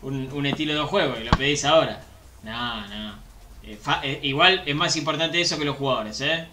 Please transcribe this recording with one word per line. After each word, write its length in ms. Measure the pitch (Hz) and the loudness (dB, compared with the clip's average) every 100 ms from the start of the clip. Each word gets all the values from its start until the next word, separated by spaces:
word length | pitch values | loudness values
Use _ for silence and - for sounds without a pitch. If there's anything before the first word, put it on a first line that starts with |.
un, 280 | 127 139 131 | -6 -6 -4
un 120 | 143 143 | -2 -2
estilo 280 | 135 151 151 | 0 0 0
de 60 | 143 | 0
juego 300 | 196 156 120 | 2 0 -2
y 40 | |
lo 80 | 113 | 2
pedís 340 | 120 135 147 139 | 2 4 2 6
ahora. 360 | 160 131 107 - - - - | 6 4 -2 -14 -20 -20 -18
No, 440 | 107 113 120 110 101 | -10 -6 -6 -6 -8
no. 380 | 104 107 101 - - - - | -10 -10 -12 -18 -20 -20 -20
Eh, 140 | 113 104 | -18 -12
fa-, 200 | - 165 | -4 -2
eh, 160 | 139 135 | -2 -4
igual 380 | 143 135 175 185 147 | -2 4 6 6 0
es 100 | 143 | 0
más 200 | 170 165 | 0 0
importante 460 | 147 151 165 170 | -2 0 0 2
eso 160 | 165 160 | 0 0
que 80 | 147 | -2
los 100 | 139 | 0
jugadores, 440 | 139 120 107 110 | 0 0 -2 -4
¿eh? 260 | 143 165 165 | -2 -2 -4